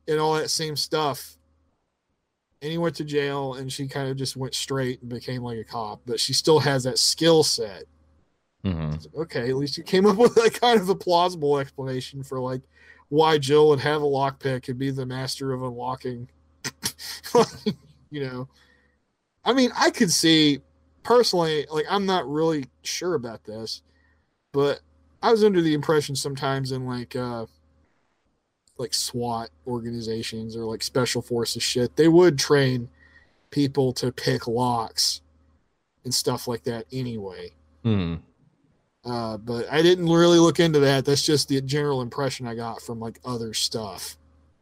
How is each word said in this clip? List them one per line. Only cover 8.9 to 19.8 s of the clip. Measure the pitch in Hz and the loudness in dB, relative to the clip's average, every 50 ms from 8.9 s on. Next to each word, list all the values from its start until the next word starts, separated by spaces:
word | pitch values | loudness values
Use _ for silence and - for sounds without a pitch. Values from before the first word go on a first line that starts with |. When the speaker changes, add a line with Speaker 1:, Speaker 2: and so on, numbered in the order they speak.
| 76 | -6
Speaker 1:
It's | 78 78 | -8 -10
like, | 76 76 | -12 -10
okay, | 147 165 - - 139 117 127 | -10 -10 -6 -6 -4 -4 -2
at | 131 | -2
least | 135 143 147 - 170 | -2 -4 -4 -6 -10
you | 160 | -6
came | - 196 185 196 | 0 2 4 4
up | 208 190 | 4 6
<laughs> | 208 | 6
with, | 240 240 240 | 4 6 6
like, | 240 226 214 - - | 6 4 4 2 4
kind | 233 240 233 220 | 2 4 4 4
of | 180 185 | 4 2
a | 185 | -2
plausible | 165 - 180 175 170 175 180 180 165 147 143 143 143 | -2 0 0 2 4 2 2 0 -2 0 0 0 0
explanation | 135 135 _ - 131 131 127 131 127 - - 139 131 | -2 -6 _ -10 -8 -6 -6 -6 -8 -8 -12 -14 -12
for, | - 131 131 | -8 -6 -6
like, | 127 127 131 131 - _ _ _ - - - _ _ - | -4 -4 -6 -8 -10 _ _ _ -20 -20 -20 _ _ -2
why | 143 151 156 160 156 151 | 2 4 6 6 4 2
Jill | 135 127 147 151 151 151 | 2 4 6 6 8 6
would | 147 131 | 6 4
have | - 147 151 151 147 | 2 0 0 0 0
a | |
lockpick | 143 139 135 139 139 135 _ - 135 131 127 - - | 0 0 0 -2 -2 -4 _ -4 -4 -4 -4 -6 -8
and | 127 123 | -8 -6
be | 135 139 | -4 -4
the | 135 135 127 | -4 -6 -8
master | 123 127 131 131 127 - - 135 135 127 | -8 -8 -8 -8 -8 -8 -6 -6 -6 -6
of | 127 127 | -6 -6
unlocking. | 127 120 120 123 127 131 - - 131 123 120 120 - _ _ _ _ _ _ - - - _ - - - _ - - - - - - - | -8 -8 -8 -8 -8 -8 -8 -8 -10 -10 -10 -14 -16 _ _ _ _ _ _ -12 -12 -12 _ -12 -12 -12 _ -16 -16 -16 -14 -14 0 2
<laughs> | 240 220 - 165 131 - 208 - - _ _ _ _ _ _ | 2 2 2 -2 -8 -6 -6 -6 -6 _ _ _ _ _ _
You | 147 147 135 | -10 -8 -8
know, | 131 127 123 131 135 _ _ _ _ _ _ _ _ _ _ _ _ _ _ _ _ _ _ - | -8 -8 -10 -10 -12 _ _ _ _ _ _ _ _ _ _ _ _ _ _ _ _ _ _ -2
I | 214 247 | 0 2
mean, | 269 247 247 - | 4 2 2 2
I | - | 2